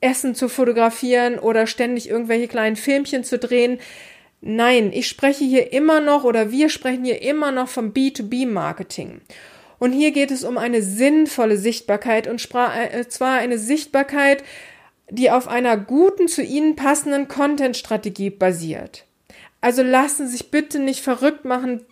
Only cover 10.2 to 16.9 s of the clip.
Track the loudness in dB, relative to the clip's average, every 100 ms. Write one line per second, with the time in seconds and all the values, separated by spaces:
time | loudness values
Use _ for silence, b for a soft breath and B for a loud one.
10.2 | 0 -2 -4 -4 -2 0 -2 2 4 4
11.2 | 2 2 0 2 0 -4 -2 -2 0 -2
12.2 | -2 -6 -4 -2 0 0 -4 -4 -8 -4
13.2 | 0 0 0 -4 0 -2 0 -2 0 2
14.2 | 2 2 B B B B B _ -12 0
15.2 | 4 4 2 -2 0 0 0 4 4 4
16.2 | 0 0 -2 0 0 2 0